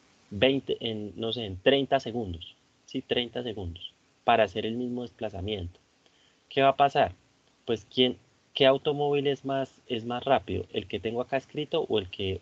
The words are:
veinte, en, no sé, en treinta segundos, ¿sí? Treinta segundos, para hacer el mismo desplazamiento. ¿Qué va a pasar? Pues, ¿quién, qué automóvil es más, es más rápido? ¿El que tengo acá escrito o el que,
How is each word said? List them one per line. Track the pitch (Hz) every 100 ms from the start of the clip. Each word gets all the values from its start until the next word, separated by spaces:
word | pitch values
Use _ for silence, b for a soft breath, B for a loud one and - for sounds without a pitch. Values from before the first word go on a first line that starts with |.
| _ _ _
veinte, | 101 127 139 - -
en, | 117 110 104 90
no | 113
sé, | 120 107
en | 95
treinta | 131 139 135 139
segundos, | 123 117 101 85 - - _ _ _
¿sí? | 135
Treinta | - 120 120 123
segundos, | 123 107 90 85 - - _ _
para | - 117
hacer | 104 107 110
el | 117
mismo | 123 123
desplazamiento. | 120 - 107 98 98 104 87 - _ _ b b b b _
¿Qué | -
va | 135
a | -
pasar? | 139 143 101 92 _ _ _ _ -
Pues, | 113 -
¿quién, | - 127 - _ _ _
qué | - 135
automóvil | 139 156 143 147 143 139
es | 135 135
más, | 135 135 _ _
es | 117 117
más | 123 139
rápido? | 123 95 95 -
¿El | 113 92
que | 104
tengo | 113 117
acá | 127 135
escrito | - 147 151 165 -
o | 113
el | 92
que, | - 95 95